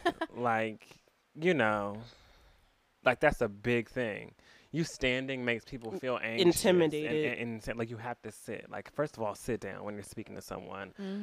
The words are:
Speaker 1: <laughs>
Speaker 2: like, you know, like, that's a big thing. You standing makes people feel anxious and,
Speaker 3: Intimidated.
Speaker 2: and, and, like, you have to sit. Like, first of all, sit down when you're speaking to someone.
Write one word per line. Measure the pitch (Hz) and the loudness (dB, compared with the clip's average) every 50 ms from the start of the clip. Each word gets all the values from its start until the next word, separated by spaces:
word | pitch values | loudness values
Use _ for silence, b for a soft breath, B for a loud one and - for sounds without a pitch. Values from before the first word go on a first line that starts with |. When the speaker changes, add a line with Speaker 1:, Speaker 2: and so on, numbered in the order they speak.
| - 349 | 2 0
Speaker 1:
<laughs> | - - 330 - - | -2 -2 -6 -8 -4
Speaker 2:
like, | - 240 117 113 113 113 110 107 - - - - _ _ _ _ _ _ _ - | -2 0 2 2 2 0 -2 -4 -8 -14 -20 -20 _ _ _ _ _ _ _ -6
you | 147 160 185 175 | 0 2 4 4
know, | 135 113 107 107 104 101 101 101 110 113 b b b b b b b b b b b b b b b _ _ _ _ - | 6 6 4 4 2 0 -2 -4 -8 -12 b b b b b b b b b b b b b b b _ _ _ _ 2
like, | 127 120 - | 2 4 6
that's | 156 147 135 - | 4 4 4 4
a | 120 104 | 0 -2
big | 101 101 107 120 120 117 107 - | -2 -2 0 2 2 2 0 -2
thing. | - 127 123 110 98 104 - - - _ b b b b b b | -4 -4 -4 -4 -4 -8 -10 -14 -18 _ b b b b b b
You | b 160 160 | b -4 -2
standing | - - - 135 127 127 131 131 135 135 127 123 | -4 -2 0 0 2 2 2 0 -2 -4 -2 0
makes | 120 120 110 - | 0 0 0 -2
people | - 143 117 117 113 | -8 -10 -10 -8 -8
feel | 190 - 131 127 123 107 | -8 -4 -2 -2 -2 -2
anxious | - 113 113 117 185 175 165 - - | -2 -2 2 6 6 6 6 6 6
and, | 196 180 175 | 6 8 8
Speaker 3:
Intimidated. | 165 156 151 151 151 151 156 156 147 123 120 - | 6 4 2 0 -2 0 0 0 0 0 0 -2
Speaker 2:
and, | 117 117 113 107 - | -4 -4 -6 -6 -6
and, | - 113 117 | -6 -4 -4
like, | 113 113 | -4 -4
you | 120 | -6
have | 107 117 123 120 - | -8 -8 -8 -10 -10
to | - 107 | -10 -14
sit. | - - - - 104 101 101 - | -14 -14 -12 -10 -10 -10 -10 -12
Like, | 104 101 - - | -12 -12 -12 -6
first | - - 151 147 - | -4 -4 -4 -2 -4
of | 113 | -4
all, | 113 104 98 | -4 -4 -4
sit | - - - 113 101 | -4 -4 -4 -4 -4
down | - 98 92 95 | -4 -6 -10 -8
when | 98 104 104 | -8 -8 -8
you're | 104 | -10
speaking | 98 - - 113 104 - 101 | -10 -12 -12 -12 -12 -12 -12
to | 98 | -12
someone. | - - 101 92 - 90 95 95 98 92 - - 196 190 196 202 | -10 -10 -10 -10 -10 -10 -10 -10 -10 -12 -12 -10 -10 -8 -8 -8